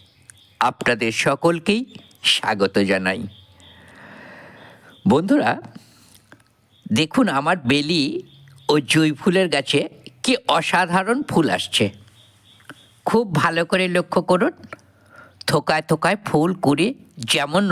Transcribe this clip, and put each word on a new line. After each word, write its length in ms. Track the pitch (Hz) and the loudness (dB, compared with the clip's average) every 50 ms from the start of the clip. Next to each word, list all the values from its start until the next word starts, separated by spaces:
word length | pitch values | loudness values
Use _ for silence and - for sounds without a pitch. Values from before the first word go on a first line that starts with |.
| - _ _ _ _ - - _ _ _ _ - 117 123 | -20 _ _ _ _ -20 -20 _ _ _ _ -2 -2 -2
আপনাদের 420 | 117 - - 123 120 110 120 113 110 - - | -2 -2 -2 -2 -2 0 -2 -4 -2 -2 -2
সকলকেই 560 | 147 139 - - 165 170 165 - - 202 233 262 - - - - _ _ _ - - - | -2 0 0 0 0 0 0 0 -2 -2 -2 -2 -8 -14 -20 -20 _ _ _ -2 -2 -2
স্বাগত 420 | - - 107 110 98 98 95 - 104 98 95 | -2 -2 -4 -2 0 0 0 0 0 0 0
জানাই। 300 | 98 95 92 92 95 90 - - - - - _ - - - - - - - - - - - - - - - - - - - - - - - - - - - - - - - 190 | 0 0 -2 -2 -4 -4 -8 -12 -14 -18 -20 _ -20 -20 -20 -20 -20 -20 -20 -20 -20 -20 -20 -20 -20 -20 -20 -20 -20 -20 -20 -20 -20 -20 -20 -20 -20 -20 -20 -20 -12 -4 0 2
বন্ধুরা 400 | 208 147 175 202 277 294 - - - 127 - - - - - _ _ _ _ _ - - _ _ - - _ _ _ _ _ _ _ _ - - 104 113 | 2 2 2 2 2 2 2 0 -2 -4 -8 -16 -20 -20 -20 _ _ _ _ _ -20 -20 _ _ -20 -20 _ _ _ _ _ _ _ _ -8 -4 0 0
দেখুন, 260 | 160 156 - 254 254 190 135 135 | 0 0 2 2 2 2 2 0
আমার 180 | - 160 190 175 131 117 | 0 0 0 0 0 0
বেলি 320 | 139 147 147 151 180 160 135 156 - 359 - - - - - - - - - - | 2 2 2 0 0 0 0 0 -2 -6 -10 -12 -20 -20 -20 -20 -20 -10 -2 0
ও 20 | 147 151 135 - | 0 0 2 2
জুঁই 200 | - 156 156 156 147 - | 2 2 4 2 0 0
ফুলের 280 | - 190 175 190 190 170 151 | 0 0 2 2 2 2 0
গাছে 240 | 143 131 - - 143 - - - - - - _ _ - | -2 -2 0 0 0 -2 -2 -8 -18 -20 -20 _ _ -2
কি 100 | 254 262 - - - 147 - | -2 -2 0 0 0 0 0
অসাধারণ 600 | - - - 175 185 170 170 190 190 214 240 285 294 - | 0 0 0 0 2 2 0 0 0 0 -2 -2 -2 -2
ফুল 180 | - 170 156 113 - - | 0 2 2 2 0 -4
আসছে। 280 | - - - - 110 101 - - - - _ _ - _ _ _ _ _ _ _ _ - - _ _ _ _ _ - - | -4 -4 -2 -2 -2 -2 -4 -8 -20 -20 _ _ -20 _ _ _ _ _ _ _ _ -20 -20 _ _ _ _ _ -4 0
খুব 160 | - 226 240 196 160 - | 2 2 2 2 0 0
ভালো 200 | - 170 165 170 170 - | 0 0 0 0 -2 0
করে 140 | - 180 185 180 175 180 | 0 0 0 0 0 -2
লক্ষ্য 240 | 175 - - 185 165 - | -2 0 -2 -2 0 0
করুন, 220 | 185 175 220 330 - - - - - - _ _ _ _ _ _ - - - - _ - - - | 0 0 0 0 -2 -6 -16 -20 -20 -20 _ _ _ _ _ _ -20 -20 -20 -20 _ -12 -4 -2
থোকায় 360 | 143 151 - - 156 151 160 - | 0 0 0 0 -2 -2 0 -2
থোকায় 300 | 165 - - 151 - - - - | -2 0 0 0 0 -2 -2 0
ফুল 240 | - 151 156 180 185 - - | 0 2 2 2 0 0 0
কুড়ি 240 | 139 143 147 175 240 277 - - _ - - 123 113 - | 0 2 2 2 0 -2 -6 -14 _ -16 -10 -6 -4 -2
যেমন 300 | 151 143 143 156 190 208 190 | -2 -2 -2 0 0 0 2